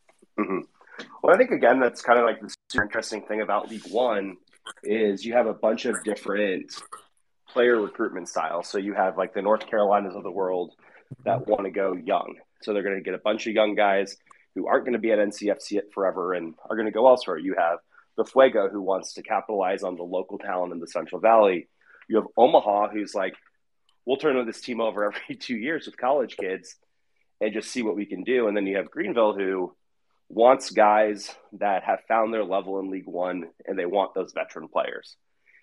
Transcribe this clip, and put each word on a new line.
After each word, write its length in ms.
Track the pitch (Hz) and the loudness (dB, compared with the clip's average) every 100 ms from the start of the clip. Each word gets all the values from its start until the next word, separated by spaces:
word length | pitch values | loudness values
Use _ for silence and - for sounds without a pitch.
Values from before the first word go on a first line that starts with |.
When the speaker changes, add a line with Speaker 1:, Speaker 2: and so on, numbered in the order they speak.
| _ _ _ - | _ _ _ -6
Speaker 1:
Mm-hmm. 220 | 98 92 - _ _ - - - | -4 -4 -8 _ _ -20 -20 -2
Well, 120 | 147 | 4
I 20 | 185 | 4
think, 140 | 254 | 4
again, 300 | 175 123 127 | 4 4 4
that's 200 | 123 - | 2 0
kinda, 220 | - 120 | 4 4
like, 180 | 117 104 | 4 0
the 140 | 101 - _ | -8 -16 _
super 140 | 127 | -4
interesting 420 | 104 113 107 107 - | -2 -4 -6 -8 -6
thing 160 | 107 | -4
about 260 | 104 101 104 | -2 -2 -4
League 220 | 107 92 | -10 -6
One 480 | 98 123 104 98 90 _ _ - - | -2 0 0 -4 -10 _ _ -20 -12
is 400 | - 107 107 98 113 | -4 0 0 0 0
you 80 | |
have 120 | 120 113 | 2 2
a 60 | |
bunch 320 | 101 107 117 | 0 0 0
of 180 | 127 110 | -2 -4
different 680 | - 104 - 101 104 90 - - - - - _ _ _ _ | -4 -6 -4 -2 0 -2 -6 -14 -18 -20 -20 _ _ _ _
player 300 | - 120 120 | 2 4 4
recruitment 520 | 101 - 107 92 85 | 2 -2 -4 -4 -6
styles. 380 | - 80 85 87 | -4 -4 -4 -4
So 100 | 101 | -4
you 160 | 98 | -2
have, 240 | 98 95 92 | 0 0 0
like, 160 | 92 | -4
the 80 | - | -2
North 240 | 98 107 - | 0 0 0
Carolinas 480 | 110 104 101 101 98 | 0 2 2 0 -8
of 60 | |
the 80 | 95 | -10
world 420 | 90 95 92 85 - _ - _ - | -4 -2 -2 -6 -10 _ -20 _ -8
that 160 | - 92 | -4 -2
Speaker 2:
Mm-hmm. 100 | - | 0
Speaker 1:
wanna 200 | 104 98 | 0 0
go 220 | 98 98 | -2 -2
young. 440 | 92 85 95 - - _ _ | -2 -2 -2 -2 -10 _ _
So 100 | - | -4
they're 100 | 104 | -2
gonna 200 | 95 98 | -2 -4
get 100 | 95 | -4
a 60 | 90 | -4
bunch 280 | 107 107 117 | -2 -2 0
of 60 | |
young 220 | 107 107 | 2 2
guys 420 | 101 104 98 98 - _ _ _ | 4 2 2 0 -6 _ _ _
who 120 | - 90 | -8 0
aren't 200 | 135 127 | 0 2
gonna 120 | 120 | -2
be 140 | 110 | 2
at 60 | 107 | 2
N 120 | 101 | 2
C 200 | - 104 | -2 -2
F 100 | 95 | -2
C 180 | - 101 - | -2 -6 -4
forever 400 | - 95 87 90 | -2 -2 0 -4
and 220 | 90 82 78 - | -4 -6 -12 -8
are 60 | 110 | -4
gonna 140 | 110 | -2
go 160 | 104 127 | 4 6
elsewhere. 300 | 123 - 85 | 6 2 -6
You 180 | 90 92 | -4 0
have 220 | 85 85 - _ _ - | 0 -2 -8 _ _ -6
the 80 | |
Fuego, 460 | 110 131 131 113 98 | 0 6 6 4 0
who 100 | 101 | -2
wants 320 | 95 95 85 | -4 -4 -4
to 80 | - | -14
capitalize 600 | 92 104 - 107 92 98 | -4 -4 -2 -2 -2 -2
on 140 | 95 90 | -4 -8
the 80 | |
local 340 | 87 92 95 98 | -6 -6 -6 -10
talent 340 | 101 92 90 | -6 -4 -4
in 60 | 85 | -8
the 60 | 82 | -8
Central 340 | - 80 90 | -8 -8 0
Valley. 480 | 107 113 104 87 - _ _ - - | 6 8 6 4 -4 _ _ -20 -2
You 60 | 107 | 0
have 100 | - - | 0 4
Omaha, 500 | 127 156 107 101 104 | 6 6 4 2 0
who's 260 | 107 98 | -2 -6
like, 220 | 107 95 - _ _ _ _ _ _ - | -4 -6 -8 _ _ _ _ _ _ -4
"We'll 100 | 139 | -2
turn 300 | 151 131 117 | 2 0 -2
this 160 | 107 | -6
team 180 | - 117 | -8 -4
over 240 | 117 98 | -4 -2
every 320 | 104 101 - 131 | -4 -4 -12 -14
<laughs> 0 | |
two 200 | - 120 | -8 -6
years 280 | 120 160 | -4 -6
with 140 | - - | -8 -4
college 400 | 123 139 110 - | 0 0 0 -6
kids 380 | 98 95 - - _ _ _ _ _ _ | -6 -6 -10 -20 _ _ _ _ _ _
and 140 | 107 | -4
just 180 | 107 104 | -4 -6
see 120 | 127 | -4
what 140 | 113 98 | -4 -4
we 100 | 101 | -6
can 180 | 95 | -8
do." 240 | 92 127 113 | -2 0 0
And 80 | 104 | 0
then 100 | 98 | -2
you 120 | 95 | -2
have 120 | 90 | -4
Greenville, 440 | - 196 127 110 | -6 -4 2 2
who 420 | 98 95 95 90 - _ _ _ _ _ | 2 -2 -2 -4 -8 _ _ _ _ _
wants 420 | 92 120 135 - | 4 6 6 2
guys 640 | 101 107 107 107 104 - - _ | 4 6 6 4 0 -8 -18 _
that 300 | 101 101 95 | -6 -2 -2
have 160 | 104 98 - | 0 -4 0
found 260 | 113 110 | 0 2
their 100 | 113 | -2
level 340 | 98 92 90 95 | -2 -2 -2 -6
in 100 | 95 | -6
League 160 | 95 90 | -8 -8
One, 380 | 87 90 90 82 - - | -4 -4 -4 -8 -14 -8
and 120 | 95 | -4
they 80 | 107 | -2
want 280 | 101 92 | 0 0
those 180 | - 90 | -2 -6
veteran 360 | 78 80 - 78 | -6 -8 -10 -6
players. 480 | 87 64 - - - _ _ _ _ | -4 -4 -6 -16 -20 _ _ _ _